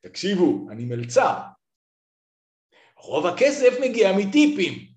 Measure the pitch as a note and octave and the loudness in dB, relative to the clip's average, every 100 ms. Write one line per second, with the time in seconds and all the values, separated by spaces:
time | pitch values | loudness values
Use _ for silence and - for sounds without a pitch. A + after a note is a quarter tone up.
0 | - - F#3 F#3+ E3 G2 - A2 A#2+ A#2 | -18 -8 -4 2 2 0 -6 -12 -8 -8
1 | A#2+ C4 A3+ - - _ _ _ _ _ | -2 0 0 -2 -10 _ _ _ _ _
2 | _ _ _ _ _ _ _ _ _ _ | _ _ _ _ _ _ _ _ _ _
3 | - D3+ E3+ - C#4 C#4+ B3 B3 C4 A#3 | -6 -2 -2 0 0 4 2 2 -4 2
4 | G3 F#3+ G3+ D4 D4 G3 E3 A#2+ - | 2 2 2 4 4 2 -4 -4 -16